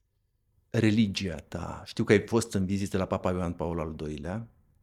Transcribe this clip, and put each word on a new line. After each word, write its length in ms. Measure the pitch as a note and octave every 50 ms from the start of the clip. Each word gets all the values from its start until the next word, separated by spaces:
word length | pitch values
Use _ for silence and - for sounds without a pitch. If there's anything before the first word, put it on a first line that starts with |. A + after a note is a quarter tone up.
| _ _ _ _ _ _ _ _ _ _ _ _ _ _
religia 680 | - A2+ G#2+ A2 G#2 A2+ A2+ G2+ F#2 - G2 F2+ D#2+
ta. 460 | C#2+ - _ - E2+ E2+ D#2+ D#2 D2+ -
Știu 180 | - - - A2+
că 80 | -
ai 160 | A2 G2+ -
fost 260 | - A2+ A2+ G#2+ - -
în 120 | G2+ F#2+
vizită 320 | F#2 G2+ F#2+ G2+ F#2 -
la 80 | F#2+ F#2
Papa 260 | - G2 F#2 - F#2
Ioan 220 | F#2 F2+ F2+ E2+ E2+
Paul 260 | E2+ D2+ E2+ E2 E2+
al 140 | D#2 D#2+ D#2
doilea. 520 | D2+ D#2 D2+ D2+ C#2+ C#2 E2 F#2+ A2+ A#2 A#2 _ _ _ _ _ _